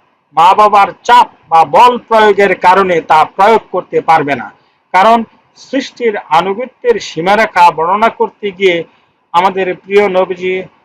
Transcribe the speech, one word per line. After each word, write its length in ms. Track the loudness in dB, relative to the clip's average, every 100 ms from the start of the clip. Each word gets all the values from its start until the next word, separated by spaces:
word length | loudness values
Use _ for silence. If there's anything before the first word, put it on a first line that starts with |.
| _ _ _
মা 220 | 0 2
বাবার 320 | 4 2 2 0 -4
চাপ 260 | 0 2 2 _ _
বা 160 | 0
বল 340 | 2 4 2 2
প্রয়োগের 560 | -2 0 2 2 -2
কারণে 460 | 0 0 2 0 -2
তা 240 | 0 0
প্রয়োগ 360 | 0 0 0 0 -2
করতে 280 | -10 -6 -4
পারবে 340 | 0 0 0
না, 180 | -6 -8 -20 _ _ _
কারণ 320 | 0 2 0 -2 _ _ _
সৃষ্টির 600 | -10 -8 -8 -6 -6 -6
আনুগত্যের 840 | -2 -2 -2 -6 -12 _ -4 -4
সীমারেখা 720 | -6 -6 -2 0 0 2 2
বর্ণনা 380 | 2 -2 -2 -2
করতে 420 | -2 -6 -6 -12
গিয়ে 340 | -4 -2 -2 -8 _ _ _ _
আমাদের 420 | -2 0 -2 -6
প্রিয় 340 | -8 -2 0 0
নবীজি 540 | 0 -2 -4 -6 -8 -10 _